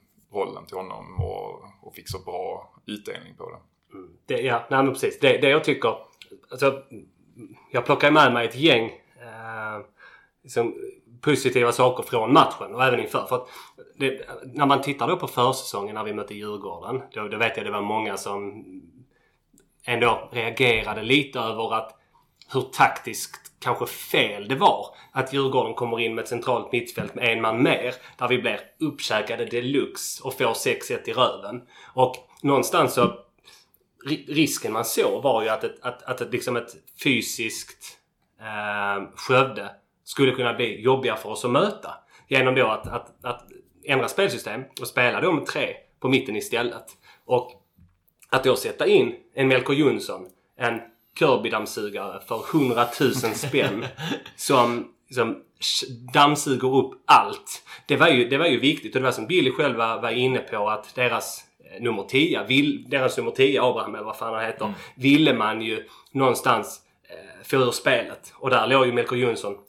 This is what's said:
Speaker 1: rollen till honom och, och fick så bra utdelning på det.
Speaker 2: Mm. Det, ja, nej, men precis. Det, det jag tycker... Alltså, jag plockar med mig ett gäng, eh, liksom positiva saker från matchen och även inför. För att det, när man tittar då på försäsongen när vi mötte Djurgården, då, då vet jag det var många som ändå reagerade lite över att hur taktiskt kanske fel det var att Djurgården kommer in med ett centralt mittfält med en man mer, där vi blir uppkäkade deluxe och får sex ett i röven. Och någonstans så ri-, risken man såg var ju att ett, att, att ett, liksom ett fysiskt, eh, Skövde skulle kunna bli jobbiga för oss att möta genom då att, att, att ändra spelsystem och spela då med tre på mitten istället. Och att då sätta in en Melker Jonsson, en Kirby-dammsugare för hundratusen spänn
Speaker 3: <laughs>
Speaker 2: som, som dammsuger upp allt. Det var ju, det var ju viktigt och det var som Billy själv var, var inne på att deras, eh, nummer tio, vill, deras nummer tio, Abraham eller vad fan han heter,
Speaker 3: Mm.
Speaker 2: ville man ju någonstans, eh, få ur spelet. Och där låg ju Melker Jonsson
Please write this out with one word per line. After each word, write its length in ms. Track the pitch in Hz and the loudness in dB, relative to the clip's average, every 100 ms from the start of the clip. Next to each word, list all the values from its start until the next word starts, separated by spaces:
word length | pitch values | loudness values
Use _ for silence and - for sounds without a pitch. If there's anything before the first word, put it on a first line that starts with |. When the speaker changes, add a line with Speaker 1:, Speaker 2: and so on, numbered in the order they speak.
| _ _ _ | _ _ _
Speaker 1:
rollen 320 | 101 95 - - | -6 -6 -8 -12
till 120 | 95 | -12
honom 380 | - 53 50 92 | -10 -14 -10 -6
och, 400 | 50 50 50 - - _ | -6 -6 -10 -14 -20 _
och 140 | - - | -20 -18
fick 140 | 87 | -14
så 100 | 95 | -12
bra 540 | 90 90 95 - - _ - | -10 -8 -8 -10 -14 _ -12
utdelning 500 | 104 - - - - | -10 -10 -14 -16 -18
på 140 | - | -16
det. 60 | - _ _ _ 98 | -18 _ _ _ -20
Speaker 2:
Mm. 120 | 90 _ - | -20 _ -4
Det, 160 | 127 | -2
ja, 260 | 127 120 - | 0 0 2
nej, 140 | 135 | 2
men 100 | 135 | 2
precis. 260 | 131 107 - | 2 -2 2
Det, 180 | 139 110 | 4 6
det 120 | 139 | 4
jag 140 | 156 | 4
tycker... 340 | 156 139 117 110 - _ - - _ | 2 0 0 -2 -8 _ -20 -20 _
Alltså, 320 | - 139 135 - 104 - _ _ - 110 - _ | 0 0 0 -6 -20 -20 _ _ -20 -20 -20 _
jag 140 | 123 120 | -2 2
plockar 260 | 135 147 | 4 6
med 220 | 156 131 | 6 6
mig 140 | 120 117 | 4 0
ett 80 | 127 | 2
gäng, 300 | 160 120 113 - _ _ | 4 4 2 -8 _ _
eh, 640 | 120 - 113 110 110 107 - _ - - _ _ | -20 -16 -12 -10 -8 -10 -14 _ -20 -20 _ _
liksom 320 | 131 120 117 - - - _ 120 | -4 -2 -2 -4 -12 -16 _ -2
positiva 500 | 151 139 131 123 120 | 2 2 4 4 4
saker 320 | 117 127 123 | 6 4 4
från 300 | 110 120 110 | -2 0 6
matchen 420 | 151 - - 101 117 | 6 6 0 -8 0
och 80 | |
även 160 | 131 120 | 2 2
inför. 260 | - 131 - | -2 -4 -2
För 100 | 123 | -4
att 120 | - - - - - - | -6 -18 -20 -20 -20 -4
det, 240 | 135 - - - 127 | -4 -4 -10 -16 -12
när 200 | 151 139 | 0 4
man 160 | 170 | 4
tittar 260 | 175 143 123 | 0 -2 -2
då 100 | 180 | -2
på 100 | 131 | -2
försäsongen 680 | - 127 131 - 104 101 110 | 2 2 0 -6 -8 -6 -6
när 80 | |
vi 100 | 107 | -6
mötte 200 | 104 101 | -8 -10
Djurgården, 680 | 104 104 104 95 87 - 127 - | -10 -10 -10 -10 -12 -8 -8 -8
då, 160 | 110 104 | -12 -8
då 100 | 107 | -2
vet 200 | 117 110 | -2 -2
jag 80 | 104 | -4
det 60 | |
var 100 | 104 | -4
många 360 | 101 107 107 95 | -2 -2 -4 -6
som 460 | 104 101 101 107 92 92 85 - - _ _ _ _ _ _ _ - | -8 -8 -10 -14 -16 -20 -20 -20 -20 _ _ _ _ _ _ _ -4
ändå 440 | 117 120 107 - | 2 2 2 -4
reagerade 680 | 123 113 113 123 110 107 107 | -6 -6 0 2 2 -2 -6
lite 360 | 113 143 139 123 | 0 0 0 -4
över 340 | 113 107 113 113 | -6 -4 -4 -4
att 160 | - - _ _ _ _ - | -6 -14 _ _ _ _ -6
hur 80 | 135 | -4
taktiskt 880 | - - 127 - 117 107 - - - _ | -2 2 2 2 -8 -10 -10 -14 -20 _
kanske 260 | 127 117 120 | -4 -2 -4
fel 640 | - - 175 220 101 104 | -8 -2 2 2 -2 -4
det 80 | 135 | 2
var 300 | 202 - - - - | 2 2 -4 -16 -8
att 220 | 131 127 | -6 -2
Djurgården 400 | 139 135 131 113 | 0 0 0 0
kommer 260 | 113 120 113 | -4 -4 -2
in 160 | 113 113 | -2 -4
med 80 | |
ett 60 | 110 | -6
centralt 420 | 117 131 117 - | -4 -2 -2 -2
mittfält 440 | 120 117 - 104 110 | -4 -4 -8 -8 -2
med 160 | 117 | 0
en 80 | 113 | 2
man 220 | 113 117 | 0 2
mer, 300 | - 123 123 - - - | 2 2 -4 -8 -16 -6
där 100 | 120 | -2
vi 100 | 123 | 0
blir 180 | 113 104 - - | 0 -4 -10 -6
uppkäkade 680 | 151 - - 110 104 117 113 | -6 -4 -4 -2 -2 -6 -4
deluxe 760 | 120 120 135 107 - - - | -4 -2 -2 -2 -6 -10 -10
och 100 | - | -8
får 200 | - 120 | -2 0
sex 380 | 113 131 - - | 0 -2 -4 -4
ett 160 | 117 - | -8 -4
i 60 | |
röven. 480 | 113 117 - 98 123 - - - | 0 0 0 -10 -12 -14 -20 -6
Och 220 | 131 123 - - _ | 0 0 0 -16 _
någonstans 500 | 143 135 - 175 131 | 2 2 2 2 2
så 80 | - 117 - - _ _ - _ _ _ _ 135 | 2 2 0 -16 _ _ -20 _ _ _ _ -8
ri-, 160 | 156 - | -8 -4
risken 460 | 151 151 - 110 | 0 0 0 -4
man 120 | 113 113 | -4 -2
såg 380 | - 135 - | 0 0 2
var 200 | 135 113 | 2 2
ju 60 | 107 | 0
att 140 | 107 | -2
ett, 160 | 113 - | -4 -8
att, 220 | 123 - | -10 -10
att 180 | - 123 | -8 -6
ett, 100 | 110 | -4
liksom 220 | - - 120 | -4 -4 -4
ett 200 | - - _ - | -6 -14 _ -4
fysiskt, 920 | 147 120 - - 110 - - - - - _ _ _ _ | 0 0 -2 -6 -8 -8 -14 -18 -20 -20 _ _ _ _
eh, 640 | 110 107 104 104 101 98 101 - | -12 -8 -6 -4 -2 -4 -8 -8
Skövde 560 | - 127 135 104 98 - _ _ | 2 2 2 -2 -12 -16 _ _
skulle 280 | - - 135 | -8 0 2
kunna 220 | 123 120 | 2 -2
bli 280 | 113 117 101 | -2 -2 0
jobbiga 340 | 120 135 117 107 | 0 2 0 -4
för 140 | 107 | -6
oss 160 | 107 123 | -6 0
att 60 | |
möta 420 | 135 208 - - - _ _ - | 0 0 -4 -14 -16 _ _ -2
genom 280 | 135 131 131 | 2 2 4
då 120 | 113 | 2
att, 200 | 107 - | 0 -6
att, 380 | 117 - _ 123 | -10 -12 _ -10
att 180 | - - - _ _ - | -10 -14 -20 _ _ -2
ändra 220 | 131 113 | 0 0
spelsystem 560 | - 190 120 107 113 139 - | 0 0 -2 -8 -10 -10 -12
och 60 | 120 | -4
spela 340 | - 123 107 | 2 2 2
då 100 | 165 | 0
med 140 | 151 - | 0 -2
tre 280 | 151 123 - _ _ | -4 -4 -6 _ _
på 80 | 127 | 2
mitten 260 | 131 - 104 | 2 2 -6
istället. 500 | - 117 120 - - - _ _ - | -2 -2 -2 -6 -14 -20 _ _ 0
Och 260 | 196 - - _ _ _ _ _ _ - | 0 0 -12 _ _ _ _ _ _ -2
att 140 | 127 | 2
då 120 | 127 120 | 2 2
sätta 320 | 110 - 156 | -2 -2 4
in 280 | 196 120 - _ | 4 4 -2 _
en 140 | - 135 | 0 2
Melker 260 | 131 127 | 2 2
Jonsson, 520 | 143 139 107 - 92 92 _ _ - | 2 4 2 -4 -10 -14 _ _ -6
en 240 | 120 113 - _ _ - | -4 -4 -10 _ _ 0
Kirby-dammsugare 1000 | 156 120 110 110 104 - 104 98 98 92 - | 4 4 2 -4 -4 -6 -6 -6 -8 -10 -8
för 100 | 113 | -8
hundratusen 1000 | - 160 131 117 117 - 131 123 113 104 | 0 2 2 2 0 2 0 2 -2 -2
spänn 500 | 139 143 139 101 131 - 160 | 0 0 2 -2 -8 -8 -8
Speaker 3:
<laughs> 240 | 285 - - | -8 -10 -6
Speaker 2:
som, 560 | - 139 117 120 - _ _ | 2 4 4 0 -6 _ _
som 320 | 127 113 - - _ - - - 117 123 | -2 -2 -2 -12 _ -4 -2 -4 -10 0
dammsuger 640 | 151 143 147 151 127 131 135 | 6 6 6 0 0 2 2
upp 160 | 131 - - | 0 -2 6
allt. 580 | 127 104 - - - - - - | 6 6 -4 -12 -16 -16 -14 -2
Det 80 | 135 | 4
var 120 | 165 | 6
ju, 220 | 127 120 | 6 4
det 80 | 135 | 2
var 100 | 170 | 2
ju 120 | 117 | 2
viktigt 360 | 135 151 107 139 | 2 0 -4 -2
och 60 | |
det 40 | 131 | 0
var 60 | |
som 160 | 117 110 | -2 0
Billy 240 | 180 123 | 2 2
själv 260 | - 147 113 | 2 0 0
var, 240 | 113 113 | -2 -2
var 80 | 117 | -2
inne 300 | 120 127 123 | 0 0 0
på 300 | - 107 104 | -2 -2 -2
att 260 | 107 - 127 | -2 -6 -2
deras, 480 | 123 113 - - - _ - - | 0 0 -4 -12 -18 _ -20 -6
eh, 60 | |
nummer 200 | 117 101 | -4 -4
tio, 400 | - 131 160 117 | 0 2 2 0
vill, 460 | 104 131 147 - - | 2 2 2 -2 -2
deras 280 | 139 127 127 | 0 0 0
nummer 140 | 117 | -2
tio, 300 | 117 135 127 | 2 4 4
Abraham 320 | 123 113 98 110 | 2 0 -6 -8
eller 100 | 107 | -10
vad 120 | 104 | -8
fan 160 | 113 | -6
han 120 | 110 113 | -4 -6
heter, 200 | - 107 | -4 -6
Speaker 3:
Mm. 120 | 95 - - | -8 -14 0
Speaker 2:
ville 380 | 135 147 151 | 6 6 6
man 280 | 120 107 110 | 4 0 -2
ju 260 | 113 107 - - _ | -4 -6 -8 -20 _
någonstans, 680 | 139 131 117 - 202 202 - _ _ - | 0 2 2 2 2 0 -12 _ _ -20
eh, 340 | 82 - - - | -20 -20 -20 0
få 100 | 135 | 2
ur 140 | 123 | 2
spelet. 640 | 113 139 120 - - - - | 2 2 2 0 -10 -18 -8
Och 140 | 131 | 2
där 180 | 120 110 | 2 4
låg 180 | 135 123 | 4 4
ju 80 | |
Melker 220 | 120 117 123 | 2 0 0
Jonsson 400 | 120 107 101 101 | 0 0 -6 -10